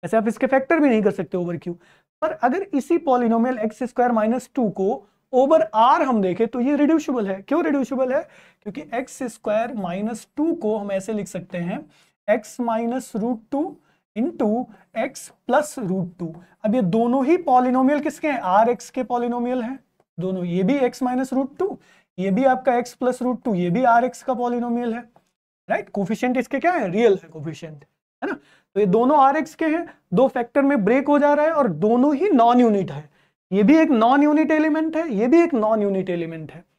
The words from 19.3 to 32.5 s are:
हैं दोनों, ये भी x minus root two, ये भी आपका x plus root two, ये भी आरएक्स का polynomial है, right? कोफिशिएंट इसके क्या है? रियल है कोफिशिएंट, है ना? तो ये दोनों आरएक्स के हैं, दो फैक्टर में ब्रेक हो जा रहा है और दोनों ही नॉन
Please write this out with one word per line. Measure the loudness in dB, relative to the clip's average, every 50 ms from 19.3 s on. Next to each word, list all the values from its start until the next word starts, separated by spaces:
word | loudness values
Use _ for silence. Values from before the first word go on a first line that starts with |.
| -4 -4 -4 -4 -4 -4 -4
हैं | -6 -8 -12 _ _ _ _ _ _ _ -8
दोनों, | -6 -6 -4 -4 -4
ये | -4 -2 0 0
भी | 0 2 0 0 -2
x | -2 -2 -4
minus | -4 -2 -2 -4 -2 -2 -4
root | -4 -4 -4 _ -4
two, | -4 -4 -8 _ _ _ _ _ _ _ -6
ये | -4 -2
भी | 0 2 2
आपका | 2 2 2 0 0 0
x | 0 -2 -4 -10 _ -4
plus | -4 -2 -2 -4
root | -4 -4 -4 _
two, | -4 -2
ये | -2 0 0
भी | 0 0 2
आरएक्स | 4 4 4 2 0 -4 -8 -8
का | -6 -6
polynomial | -4 -4 -4 -4 -4 -4 -4 -4 -4 -4 -6 -8
है, | -8 -12 _ _ _ _ _ _ _ _ _ _ _ _ _
right? | -4 -4 -4 -6
कोफिशिएंट | _ -6 -4 -4 -4 -2 -2 -2 0
इसके | -2 -2 -4 -4 -2
क्या | 0 0 0
है? | 0 -2 -2
रियल | 0 2 4 4 4 2 -2
है | -12
कोफिशिएंट, | -18 -12 -12 -12 -12 -12 -14 -16 -18 -18 -20 _ _ _ _ _ _ _ -8
है | -8
ना? | -8 -10 _ _ _ _ _ _ _
तो | -2
ये | 0
दोनों | 2 2 2 4 4 4 6 6
आरएक्स | 4 4 2 -2 -6 -6
के | _ -2
हैं, | -2 -2 -2 -4 -8 -14 _ _ _ 2
दो | 2 2 2
फैक्टर | 2 -2 -6 -2 _ 2 2
में | 2 2 2 2
ब्रेक | 2 2 2 2 2
हो | 2 4
जा | 4 4 2
रहा | 4 2
है | 0 2
और | 2 0 0
दोनों | 0 0 0 2 2 4 4 2 2
ही | 2 0 2
नॉन | 4 4 4 6